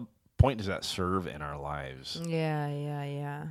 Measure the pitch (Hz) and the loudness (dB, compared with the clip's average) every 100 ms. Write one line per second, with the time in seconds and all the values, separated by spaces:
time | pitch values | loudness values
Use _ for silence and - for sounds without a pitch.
0 | 117 _ _ - 131 131 98 90 - - | 2 _ _ 6 6 6 0 0 -2 0
1 | 90 95 85 - - 71 71 73 135 131 | 2 2 0 -4 -6 -6 -4 -4 -6 -8
2 | 135 165 170 165 160 151 147 143 147 147 | -8 -6 -2 0 2 0 0 -2 -4 -4
3 | 143 143 143 143 156 | -4 -4 -4 -6 -4